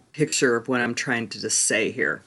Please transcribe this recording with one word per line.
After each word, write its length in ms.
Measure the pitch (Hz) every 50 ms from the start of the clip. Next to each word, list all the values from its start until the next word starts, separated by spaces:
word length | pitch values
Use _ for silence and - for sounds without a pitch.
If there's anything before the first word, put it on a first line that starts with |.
| _ _ -
picture 420 | - 151 151 - - 147 127 117
of 120 | 117 110 -
what 120 | 131 123
I'm 140 | 117 117 117
trying 340 | - - 139 123 117 113 101
to 120 | - 104
just 160 | 101 110 - -
say 320 | - - 120 107 - -
here. 320 | - 127 78 73 - - -